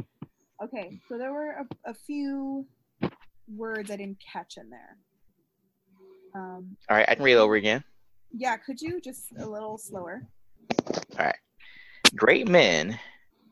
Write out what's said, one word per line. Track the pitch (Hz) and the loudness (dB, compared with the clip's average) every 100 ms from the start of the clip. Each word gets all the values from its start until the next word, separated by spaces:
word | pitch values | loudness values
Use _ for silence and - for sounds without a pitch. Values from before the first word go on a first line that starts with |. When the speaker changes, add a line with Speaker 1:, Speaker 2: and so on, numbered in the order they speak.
| - _ - _ _ - | -18 _ -20 _ _ -14
Speaker 1:
Okay, | 220 240 180 202 _ | -10 -10 -12 -16 _
so | 240 | -8
there | 262 | -6
were | 285 302 294 262 - 240 | -6 -8 -10 -12 -12 -14
a, | |
a | |
few | 226 - 294 277 277 269 277 269 _ _ _ - - - - - | -16 -10 -6 -6 -6 -6 -8 -10 _ _ _ -6 -6 -20 -20 -18
words | 214 226 220 202 | -10 -8 -8 -8
I | 202 | -10
didn't | 196 196 | -10 -14
catch | - 185 170 - | -12 -12 -12 -18
in | 113 | -20
there. | 117 - 202 _ _ _ _ _ _ _ _ 190 190 190 190 - 196 | -20 -20 -20 _ _ _ _ _ _ _ _ _ _ -20 -20 -18 -14
Um, | 185 180 185 - - | -14 -14 -16 -18 2
Speaker 2:
All | 107 | 4
right, | - | 4
I | 117 | 4
can | |
read | 139 | 6
it | 120 | 8
over | 107 107 | 8 4
again. | 104 120 - _ _ - - | 2 0 -4 _ _ -20 -18
Speaker 1:
Yeah, | 226 254 226 | -6 -4 -4
could | - 262 | -6 -10
you | 320 349 | -8 -8
just | - 240 - 226 | -10 -16 -18 -14
a | 226 | -12
little | 208 214 214 | -10 -10 -12
slower? | 196 196 170 208 - - - - _ - - - - - | -12 -12 -12 -12 -16 -20 -20 -20 _ -2 -2 -8 -8 -2
Speaker 2:
All | - | 0
right. | - _ _ - - - - - - | 0 _ _ -20 -20 -20 4 4 6
"Great | 107 170 226 | 6 6 6
men | 180 113 80 85 117 - - _ _ _ | 6 6 4 0 -6 -12 -20 _ _ _